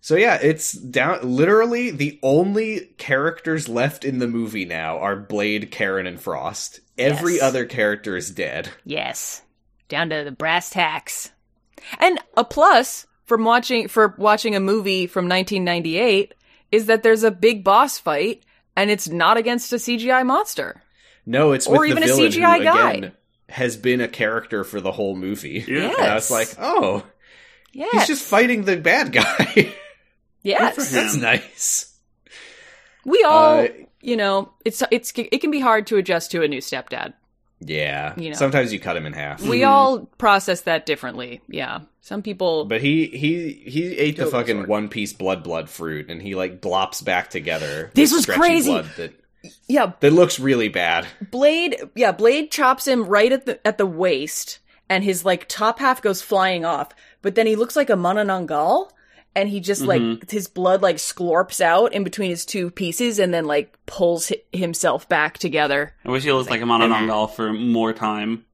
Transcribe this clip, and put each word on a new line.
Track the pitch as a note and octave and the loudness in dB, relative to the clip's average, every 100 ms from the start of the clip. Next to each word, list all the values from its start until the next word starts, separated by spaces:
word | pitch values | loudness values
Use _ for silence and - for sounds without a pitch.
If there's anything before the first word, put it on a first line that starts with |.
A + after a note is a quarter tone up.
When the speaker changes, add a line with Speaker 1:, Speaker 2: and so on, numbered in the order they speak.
Speaker 1:
So | - D#3+ | 2 2
yeah, | A3+ F3+ | 4 4
it's | D3 D#3 - | 2 0 -4
down, | - B2+ B2 C3+ F3+ | -10 -6 -2 0 -2
literally | B2+ B2+ D#3+ G#3+ A#3 A#3+ B3 | -2 0 4 4 2 0 -4
the | D3 C#3+ - | -4 -6 -2
only | C3+ D3 F#3+ G3+ A3 G#3+ - _ | 2 2 2 0 -2 -6 -10 _
characters | - C3+ D3+ E3 - D#3+ A#2 | -2 0 0 -4 -4 -4 -2
left | A#2 C3 D3+ | -2 -2 -2
in | C3 C3 | -6 -4
the | A#2+ | -4
movie | A#2 A2+ G#2+ F2+ | -4 -6 -6 -6
now | E2 D#2+ D#2+ | -6 -6 -4
are | G2 G2 | -4 -4
Blade, | G2+ G#2 G#2 G#2+ G#2 | -6 -4 -2 -4 -6
Karen, | - G2+ F#2+ F2+ | -6 -2 -2 -6
and | E2+ | -10
Frost. | - D#2 C#2+ - - - _ - | -8 -6 -6 -10 -14 -16 _ -2
Every | B2+ D3 E3+ E3+ | -2 0 -2 0
Speaker 2:
Yes. | |
Speaker 1:
other | C3+ C3 A#2+ | 0 0 -4
character | B2 G#2+ G#2 G#2+ F#2 | -2 -2 -2 -6 -8
is | D#2+ | -8
dead. | F#2+ D#2+ C2+ - - | -8 -8 -8 -12 -14
Speaker 2:
Yes. | - D3+ C3+ - - - _ _ _ _ _ | -12 -8 -8 -8 -12 -14 _ _ _ _ _
Down | C#3+ E3+ | -6 -4
to | D#3 | -6
the | C#3+ | -8
brass | C3 D#3 E3+ - | -8 -2 -2 -2
tacks. | - E3 D#3 - - - _ _ _ _ - - - | -4 -4 -4 -12 -14 -14 _ _ _ _ -20 -18 0
And | F4+ E4+ - - | 2 2 -4 -2
a | |
plus | A#3 - E4 C4+ C4+ - - _ _ | -2 4 6 6 2 -8 -18 _ _
from | A3+ | 0
watching, | A3 A#3 A#3+ B3 G#3+ | 2 2 2 -4 -2
for | - G#3+ G#3 | 2 2 2
watching | G#3 G#3 A3+ G3+ | 2 2 2 -2
a | |
movie | F#3+ G#3+ G3 F#3+ F3 | 0 -2 0 -4 -2
from | - F3+ | -4 0
nineteen | F#3 F#3 G3+ | 0 0 -2
ninety-eight | F3+ F3 E3 D#3+ A#3+ G3 G3+ _ _ _ _ | -2 -2 -2 0 2 2 0 _ _ _ _
is | G#3+ G#3+ | 0 4
that | A3+ | 4
there's | A3+ A3 | 4 4
a | A3 | 2
big | F#3 G#3 A3 | 4 2 2
boss | F#3+ G3+ C4+ - | 4 6 4 0
fight, | - D3 F#3 A#3 _ _ _ - | -4 -2 -2 -4 _ _ _ -2
and | G3+ | 0
it's | G#3 F3 | 0 -4
not | E3+ E3+ A3+ | 0 2 4
against | A3+ A#3+ - | 2 -2 -2
a | A#3+ | -6
C | A#3+ A#3+ | -4 -4
G | A#3+ | 2
I | B3+ | 2
monster. | B3+ C#4+ G#4+ - - - _ _ _ _ - | 2 0 0 -6 -8 -10 _ _ _ _ -4
Speaker 1:
No, | B2 D3+ | 2 4
it's | C3+ - | 2 4
Speaker 2:
Or | C#4+ | 4
Speaker 1:
with | D#4 | 4
Speaker 2:
even | - | 2
Speaker 1:
the | D#4+ | 4
Speaker 2:
a | C4+ | 4
Speaker 1:
villain | - | 4
Speaker 2:
C | E4+ | 4
G | |
I | E4+ E4+ | 4 4
Speaker 1:
who, | |
Speaker 2:
guy. | D#4 F#4 - | 4 4 2
Speaker 1:
again, | - - - _ _ _ | 0 -8 -14 _ _ _
has | - B2+ G#2+ | -4 -4 -2
been | B2 B2+ | 0 0
a | A#2 | -2
character | - G#2+ A2+ - G#2+ | -2 -2 -2 -4 -6
for | F#2+ G#2 | -4 -4
the | F#2 | -4
whole | F#2 G2+ F#2+ | -2 -4 -4
movie. | F#2 G#2 D2 E2 - | -6 -6 -8 -10 -4
Speaker 3:
Yeah. | C3+ G3+ | -2 -2
Speaker 1:
And | C5 - | 0 2
I | G#2+ | 0
was | - | 0
Speaker 2:
Yes. | |
Speaker 1:
like, | B2 A2 - | -2 -2 -4
"Oh, | A#3+ F4+ G2 G2+ - _ _ - - _ _ | -2 0 0 -2 -6 _ _ -20 -20 _ _
Speaker 2:
Yes. | C4+ E4 | -10 -2
Speaker 1:
he's | A#4+ - | 0 2
just | C#4+ - | -2 0
fighting | G3+ B3 A#3+ G3 | 2 4 2 0
the | F3+ | 0
bad | D#3+ A#3 F#3+ | 2 2 2
guy." | B2 G#2+ - - - - - | 2 0 0 2 4 2 -2
<laughs> | - _ _ _ _ _ | -20 _ _ _ _ _
Speaker 2:
Yes. | G3+ - - - | -4 2 2 0
Speaker 3:
Good | C4+ | -2
for | |
him. | C3+ | 0
Speaker 1:
That's | - D3 | 0 -2
nice. | A#2 A#2+ - - - - - _ _ _ _ - - - - - _ _ - | 0 0 -2 -8 -4 -4 -6 _ _ _ _ -20 -20 -20 -20 -20 _ _ 0
Speaker 2:
We | F#4+ | 4
all, | F4+ D#4 D#4 D4+ | 6 8 8 6
Speaker 1:
Uh, | A#3 - - _ | 2 -2 -20 _
Speaker 2:
you | - A#3 | -4 -2
know, | G3+ G3 G3 _ - | 0 0 -2 _ -6
it's, | G#3+ - | -2 0
it's, | A#3+ - - | 0 -2 -8
it | A#3 C4+ | -4 -2
can | D#4 | -2
be | D4+ | 0
hard | C4 A3 G#3+ | 2 2 2
to | G#3+ | 0
adjust | F#3 F3 - | 0 -2 -2
to | E3+ | -2
a | D#3 | -2
new | C#3 | -2
stepdad. | - C3 - - - - _ _ _ _ | -6 -10 -8 -10 -10 -14 _ _ _ _
Speaker 1:
Yeah. | D2+ D2+ D2 C#2+ D2 D#2+ | -8 -4 -4 -4 -8 -10
Speaker 2:
You | D#3+ | -12
know. | D3 | -2
Speaker 1:
Sometimes | C#3 C#3 B2 | 0 0 -2
you | G#2 | -4
cut | G#2 E2+ | -6 -6
him | D2+ | -8
in | |
half. | D2 D2 D2 | -10 -10 -8
Speaker 2:
We | - B3 | -2 2
Speaker 3:
Mm-hmm. | C4+ | 6
Speaker 2:
all | C#4 C4+ B3+ - _ | 6 6 2 -6 _
process | A3+ G3 F#3+ F3 | 2 2 2 -4
that | - E3 D#3 | 0 -2 -2
differently. | C#3+ B2+ A#2+ B2 A#2+ _ | -6 -6 -12 -12 -14 _
Yeah. | - C3 - D3+ _ | -10 -8 -10 -14 _
Some | - G3+ | -12 -10
people | G#3 F#3+ F#3 D#3+ B2 | -10 -4 -2 -2 -2
Speaker 1:
But | A2+ | -2
he, | C#3+ D#3 D#3 | 2 2 0
he, | B2 D3 E3+ E3 | -2 -2 -2 -6
he | - - C#3 F3 F3+ | -12 -8 -6 -6 -2
ate | D3+ D3 | -2 0
the | B2+ | -2
Speaker 2:
Go | |
Speaker 1:
fucking | B2+ A#2 G#2+ | -2 -2 -4
Speaker 2:
for | |
it. | F#2+ | -2
Speaker 1:
One | G#2 G#2+ | -2 -2
Piece | A#2 G2+ | -6 -8
blood | - F#2+ F#2+ | -6 -4 -4
blood | E2 E2 D#2 | -4 -8 -8
fruit, | - E2 D#2 D2+ | -10 -8 -8 -10
and | E2+ | -12
he, | G2 | -10
like, | F#2+ F#2 F#2 | -6 -6 -6
glops | G2+ F2+ F#2+ - | -2 0 0 -4
back | - F2+ - | -2 -2 -2
together | F#2 D#2 D#2+ D#2 D2 D#2+ | -8 -4 -4 -4 -8 -2
Speaker 2:
This | - D4+ | 4 4
Speaker 1:
with | D#4+ | 4
Speaker 2:
was | |
Speaker 1:
stretchy | B3 - | 2 4
Speaker 2:
crazy. | E4+ E4+ C4+ | 4 4 2
Speaker 1:
blood | C#4 D#3 - | -2 -4 -10
that, | - _ _ _ - _ _ | -12 _ _ _ -20 _ _
Speaker 2:
Yeah. | C4 F3+ - | 0 0 2
Speaker 1:
that | C#3+ | 4
looks | E3 F3 - | 6 4 2
really | C3+ B2+ A2 | 0 0 0
bad. | F2+ F2 E2+ E2 - G3+ | 0 2 0 -2 -12 -10
Speaker 2:
Blade, | B3 C#4+ D#4+ E4+ B3+ - - | 2 2 2 0 -2 -4 0
yeah, | A#3 | 0
Blade | F3 A3 C#4+ D4+ | 4 4 4 -2
chops | - C4+ C4 - | 0 2 2 0
him | B3+ G3+ | 0 2
right | G3+ A3 | 4 4
at | C4 B3+ | 2 -2
the, | - G#3 | -2 -2
at | G#3+ | 0
the | G3 | -2
waist, | E3 F#3 C#3 D3+ - - - _ _ _ | 0 0 0 -2 -8 -10 -14 _ _ _
and | F#3+ | -2
his, | G3+ F3+ | 0 0
like, | F3 F3+ - | 0 -2 -4
top | - G#3+ A3+ | -2 -2 0
half | C#4 B3+ | 0 0
goes | G#3+ F#3 | 0 -2
flying | - G3 F#3 F3+ E3 | 0 2 2 0 -2
off. | D3+ - _ _ _ | -4 -6 _ _ _
But | G3 G3 | -2 2
then | A3 | 2
he | A3 | 2
looks | A#3+ - | 0 0
like | C#4 | 2
a | |
Manananggal, | G3+ F3 G3+ G#3 F#3+ E3 D3+ D#3 C4+ F#4+ _ _ _ _ - | 2 2 0 0 -2 -2 -2 2 2 0 _ _ _ _ -4
and | G3+ | -2
he | G3+ | -4
just, | F3+ G3+ | -4 -2
like, | C#3+ F3 | 2 2
Speaker 3:
Mm-hmm. | A#2 A2+ - | 0 -4 -6
Speaker 2:
his | G#3 F3+ | -8 -8
blood, | - F3+ F#3+ | -2 2 4
like, | F#3+ D#3+ | 2 0
sklorps | - - F3 E3 F#3+ - | -6 -6 0 0 0 0
out | F3 E3+ A#3 | 2 4 2
in | G#3 | 0
between | F#3+ - G3 | -6 -4 -6
his | E3+ - | -4 -6
two | G#3 F3 | -6 -6
pieces, | - F#3 E3 A#3+ G#3+ | -6 -6 -2 -2 0
and | F#3 | 0
then, | E3+ D#3 | 0 0
like, | D3 C#3+ _ - | -2 -2 _ -18
pulls | - F3 E3+ - | 0 0 0 -4
hi-, | - _ | -8 _
himself | F3+ F3 E3+ F3+ C#3 - | -6 -6 -2 0 -2 -2
back | E3 D3+ - | 0 0 -2
together. | F3 D3 D3 C#3 D3 - | -4 0 0 0 -4 -10
Speaker 3:
I | - | -4
wish | B2+ | -4
he | C#3 | 2
looked | C3+ B2+ | 0 0
like | A#2 | -2
a | A#2+ | 2
Manananggal | A#2 A2+ A2 A2 G#2+ G#2+ - | 2 4 2 0 -2 -2 -4
for | A2 | -6
more | G#2+ A#2+ A#2 A2+ | -2 0 0 0
time. | A2 A2+ G#2+ G#2+ A2+ _ | -2 -4 -4 -6 -8 _